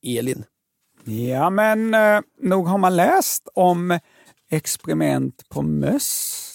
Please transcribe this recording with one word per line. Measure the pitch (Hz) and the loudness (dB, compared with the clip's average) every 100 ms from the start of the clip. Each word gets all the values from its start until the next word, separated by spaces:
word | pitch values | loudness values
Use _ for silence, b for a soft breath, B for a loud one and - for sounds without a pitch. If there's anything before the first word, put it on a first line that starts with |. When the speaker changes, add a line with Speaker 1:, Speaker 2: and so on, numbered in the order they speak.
| - | -8
Speaker 1:
Elin. | 117 123 123 113 _ _ _ _ _ | -4 -4 -6 -10 _ _ _ _ _
Speaker 2:
Ja, | - 110 120 127 165 | -10 -6 -4 -2 0
men, | 190 220 220 226 | 2 2 2 0
eh, | 220 214 208 - _ | 2 4 2 0 _
nog | 185 190 175 | -2 0 0
har | 196 | 2
man | 185 180 | 2 4
läst | 185 370 - - - | 4 4 0 -4 -6
om | - 180 175 180 170 b b b b _ | 2 2 2 0 -2 b b b b _
experiment | 156 - - - 160 151 135 131 - - | -4 -4 -8 -4 -2 0 0 -4 -8 -12
på | 139 | -6
möss | 147 151 139 285 - - - - - | -2 0 0 0 -2 -6 -6 -10 -14